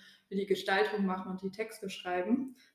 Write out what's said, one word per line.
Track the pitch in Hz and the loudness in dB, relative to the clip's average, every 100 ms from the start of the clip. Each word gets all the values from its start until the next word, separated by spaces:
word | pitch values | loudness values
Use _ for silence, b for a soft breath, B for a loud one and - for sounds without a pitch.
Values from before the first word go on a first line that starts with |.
| B B _ | B B _
wir | 196 | -4
die | 196 | 0
Gestaltung | 190 - 196 214 208 190 | 0 2 4 4 2 0
machen | 185 190 | 0 -4
und | 185 | -6
die | 196 | -4
Texte | 190 220 - 196 | -4 -6 -8 -10
schreiben, | - 180 180 196 262 - B B | -8 -2 0 2 2 2 B B